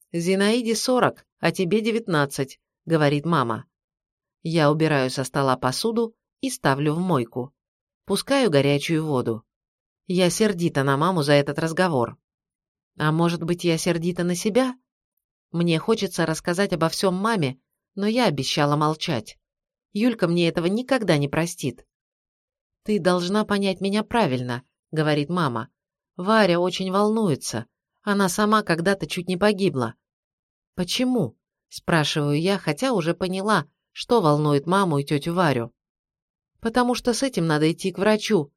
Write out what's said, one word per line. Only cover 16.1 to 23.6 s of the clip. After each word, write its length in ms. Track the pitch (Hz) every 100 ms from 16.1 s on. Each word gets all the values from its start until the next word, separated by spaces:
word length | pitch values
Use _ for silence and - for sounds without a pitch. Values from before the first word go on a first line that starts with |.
| - 160
рассказать 460 | 156 - 175 202
обо 160 | 170 160
всем 280 | - 196 180
маме, 440 | 214 220 135 127 _ _ _
но 140 | 196 208
я 180 | 226 226
обещала 500 | 139 131 - 147 147
молчать. 640 | 151 156 - 123 - - _ _ _ _ _
Юлька 360 | 202 240 226 170
мне 200 | 170 170
этого 200 | 165 170
никогда 500 | 214 254 262 190 151
не 100 | 143
простит. 580 | 151 170 - 139 - _ _ _ _ _ _ _ _ _ _
«Ты 160 | - 208
должна 460 | 180 180 175 208 214
понять 360 | 202